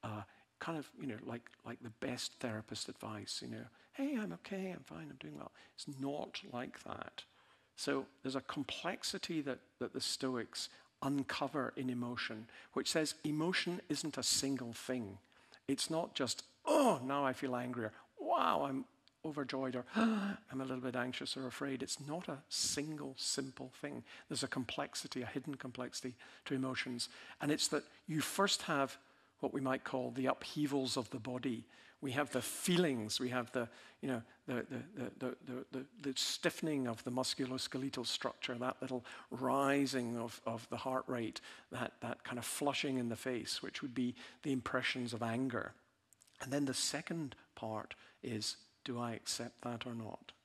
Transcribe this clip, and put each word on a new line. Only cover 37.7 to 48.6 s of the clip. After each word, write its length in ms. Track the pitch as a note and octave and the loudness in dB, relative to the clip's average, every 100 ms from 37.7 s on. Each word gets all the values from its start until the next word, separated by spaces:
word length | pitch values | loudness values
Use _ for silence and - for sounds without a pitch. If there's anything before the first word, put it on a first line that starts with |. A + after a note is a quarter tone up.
| C3 C3+ C3 A#2 | -2 -2 -2 -2
structure, 480 | - B2+ - - A#2+ | 0 -2 -4 -4 0
that 220 | B2 - | 0 0
little 220 | C3 B2+ - - - | -2 -4 -4 -14 -10
rising 840 | - C3 C3+ C#3 C#3 C#3 C3 A#2+ A#2+ | 0 4 6 6 6 4 2 0 0
of, 220 | A#2 - - | -2 -4 -4
of 220 | A2+ A#2 | -4 -4
the 80 | A2+ | -4
heart 280 | C3 C3 - | 0 0 0
rate, 340 | B2 A2+ - - - - | 0 0 -4 -12 -16 -10
that, 220 | B2 B2 - | -4 -4 -4
that 220 | A#2 - | -6 -4
kind 140 | - B2 | -4 -4
of 80 | A#2 | -4
flushing 520 | - C#3+ C3+ D3 C3 | 2 2 2 2 2
in 120 | A#2+ | 0
the 60 | A2+ | 0
face, 480 | C3 B2 - - | 0 -2 -2 -4
which 180 | - - | -4 -6
would 140 | C#3+ A#2+ | -4 2
be 180 | B2 B2 - - | 0 0 -12 -6
the 80 | D3+ | 0
impressions 600 | C3 - B2+ B2 B2+ A#2+ | 0 2 2 2 0 -2
of 120 | A2+ | 0
anger. 500 | A#2 A2+ C3 A#2+ - - _ _ _ _ - - | 0 2 2 0 -4 -8 _ _ _ _ -20 -12
And 120 | - | 0
then 120 | C#3 C#3 | 2 4
the 80 | |
second 600 | B2 - D3 - E3 C#3+ - - - | 2 2 0 -2 -2 -2 -6 -18 -6
part 400 | A2+ G#2+ - - - - | -2 -2 -4 -12 -18 -8
is, 360 | - A2+ A2 - | -4 -2 -2 -4